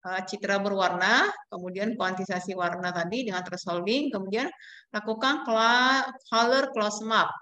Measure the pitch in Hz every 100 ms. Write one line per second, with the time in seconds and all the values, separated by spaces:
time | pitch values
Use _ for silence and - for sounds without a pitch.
0 | 185 185 190 202 190 202 202 196 180 180
1 | 185 247 403 - - 190 180 185 214 226
2 | 185 185 190 180 180 185 175 175 180 170
3 | 170 233 240 185 180 180 185 175 185 254
4 | 294 214 190 214 285 - - - _ 214
5 | 214 220 269 294 - 220 226 240 254 269
6 | 269 - - 226 240 262 269 233 208 214
7 | 220 220 170 -